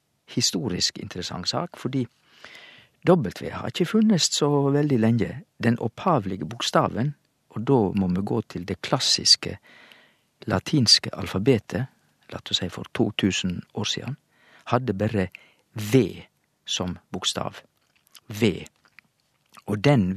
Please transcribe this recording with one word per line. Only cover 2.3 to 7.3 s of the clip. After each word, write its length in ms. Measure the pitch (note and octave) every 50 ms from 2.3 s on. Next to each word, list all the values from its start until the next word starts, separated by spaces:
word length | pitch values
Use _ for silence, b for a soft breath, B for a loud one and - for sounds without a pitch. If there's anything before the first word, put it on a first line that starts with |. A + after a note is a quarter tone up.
| B B B B B B B B B B B B B B -
W 440 | D#3+ F3+ F3 A2+ - - - - -
har 160 | - - - -
ikke 160 | - - F3+
funnes 440 | - - A3 A3 A3 G#3+ D#3 - - -
så 160 | - D#3 C#3+ D3 C#3+ C#3 C#3 C#3
veldig 260 | C#3+ D3 D3 C#3 A2+
lenge. 320 | A2 A2+ A#2 A#2 - E2+ - C3+ - _ _ -
Den 160 | A#2 A#2 A#2+ -
opphavlige 680 | - A#2 - - - G3 E3 C3 F#2+ F#2 F#2 F#2 D2+
bokstaven, 680 | D#2 A#2 A#2+ - - - E3+ C3+ F2+ E2+ F#2+ B2 D3 C#3+ - _ _